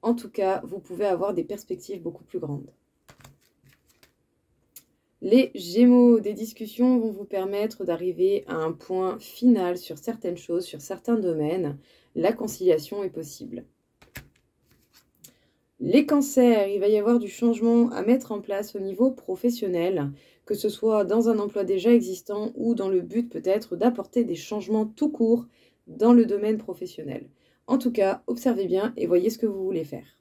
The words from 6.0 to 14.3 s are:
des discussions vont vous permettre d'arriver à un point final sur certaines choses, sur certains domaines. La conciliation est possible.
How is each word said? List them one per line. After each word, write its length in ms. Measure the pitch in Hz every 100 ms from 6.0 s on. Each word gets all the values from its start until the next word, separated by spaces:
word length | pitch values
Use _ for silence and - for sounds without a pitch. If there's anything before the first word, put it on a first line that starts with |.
| 240 226
des 140 | 208
discussions 640 | 208 220 - 214 - 247 247
vont 120 | 220
vous 140 | 196
permettre 640 | 202 196 190 202 214 - 180
d'arriver 580 | 165 180 165 185 196 -
à 80 | 165
un 160 | 160
point 460 | 165 - 185 190 214
final 600 | - - 247 220 180 175
sur 180 | - 160
certaines 400 | - 220 185 175
choses, 300 | - 175 180
sur 160 | -
certains 340 | - 190 - 233
domaines. 640 | 185 156 151 180 156 143 _ _ _ -
La 180 | 175
conciliation 680 | 220 214 - 185 156 151 202
est 60 | 190
possible. 560 | - 147 - - - - _ _ _ - - -